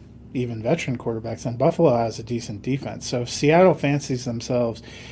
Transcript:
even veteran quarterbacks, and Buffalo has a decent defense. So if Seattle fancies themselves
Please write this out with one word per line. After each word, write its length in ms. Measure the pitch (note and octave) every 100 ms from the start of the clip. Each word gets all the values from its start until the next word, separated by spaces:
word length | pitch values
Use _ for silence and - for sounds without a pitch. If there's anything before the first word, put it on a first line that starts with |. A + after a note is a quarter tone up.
| - - -
even 280 | C3 B2 A2+
veteran 360 | A2+ E3 - B2
quarterbacks, 480 | B2 A2+ A2+ A2+ B2+
and 120 | A#2+
Buffalo 380 | C3+ E3 E3 A#2
has 240 | A#2 A2
a 40 |
decent 380 | A2+ A#2+ - G#2
defense. 460 | B2+ C3+ A2+ - -
So 140 | B2
if 80 | A#2+
Seattle 440 | - D3 E3 F#3
fancies 520 | D#3 C#3+ C#3+ - B2+ B2
themselves 580 | A#2 - B2 A#2 A2+ - - -